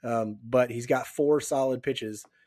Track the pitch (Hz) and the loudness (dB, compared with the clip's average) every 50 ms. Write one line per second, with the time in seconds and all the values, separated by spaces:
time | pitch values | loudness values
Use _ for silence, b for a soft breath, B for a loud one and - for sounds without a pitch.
0 | - 120 117 113 110 107 104 - 113 113 127 127 123 120 113 120 120 127 135 127 | -6 -2 0 0 0 -2 -6 -10 -4 2 4 4 4 2 0 -4 -2 0 0 0
1 | 123 - - - 147 147 151 143 - - 147 135 135 135 127 120 - 143 127 - | 0 -2 -2 0 2 4 4 2 2 0 0 0 0 0 0 -2 -2 -4 -4 -4
2 | 113 107 107 107 - _ _ _ _ | -6 -8 -8 -10 -14 _ _ _ _